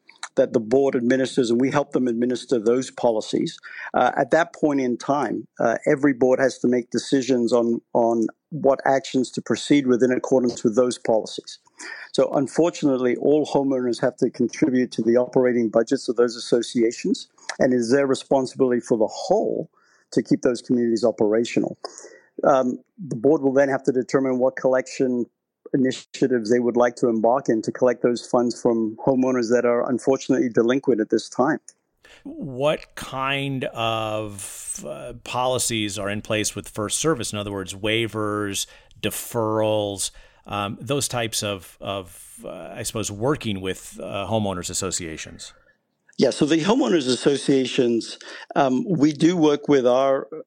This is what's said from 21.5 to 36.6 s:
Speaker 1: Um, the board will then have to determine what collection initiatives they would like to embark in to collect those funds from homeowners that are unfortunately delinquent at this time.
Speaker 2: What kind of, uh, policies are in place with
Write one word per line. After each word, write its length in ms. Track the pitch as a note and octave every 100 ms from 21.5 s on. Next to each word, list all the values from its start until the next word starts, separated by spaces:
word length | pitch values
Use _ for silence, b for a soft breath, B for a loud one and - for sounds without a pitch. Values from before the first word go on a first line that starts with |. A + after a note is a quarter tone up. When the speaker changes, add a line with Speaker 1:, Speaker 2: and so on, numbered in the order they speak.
| A2 - - B B B B B -
Speaker 1:
Um, 340 | - C3 B2+ A#2+ _ -
the 120 | C#3+ A#2+
board 260 | C3 D#3+
will 100 | C3+
then 160 | C3 C#3
have 140 | C3+
to 80 | -
determine 460 | B2+ A#2 C#3 C3+ B2+
what 180 | C3 -
collection 720 | C3 B2+ C3 - C3 B2 A2 _ _ _ -
initiatives 800 | C#3+ C3 - - - C3+ B2 G#2
they 80 | B2
would 180 | A#2+ A#2
like 200 | A#2+ -
to 100 | B2+
embark 420 | A2+ A2+ C3 C#3
in 140 | A2+
to 80 | -
collect 320 | - B2+ A#2+
those 240 | B2 A#2 -
funds 340 | B2 A#2+ -
from 360 | B2 A#2 A2 A2+ -
homeowners 460 | C3 B2+ B2+ A2+
that 100 | A#2+
are 240 | A#2+ A#2+ -
unfortunately 600 | A#2+ - C3+ - C3 B2+
delinquent 520 | A2+ A#2 C3+ - A2
at 100 | A2
this 180 | A2+ -
time. 320 | - C3+ - - - _ _ b b
Speaker 2:
What 720 | - D#4+ D#3+ B2 D3 - - -
kind 720 | - C3+ C3+ C#3 C#3 C3 C3+
of, 1160 | A#2+ A2+ A2+ A2 G#2+ A2 G2 - - - -
uh, 280 | D3 C#3+ B2+ A#2+
policies 760 | - B2 B2+ B2+ - A2+ G#2 G2+
are 140 | G2
in 120 | G#2
place 340 | - A2 G2+
with 120 | G#2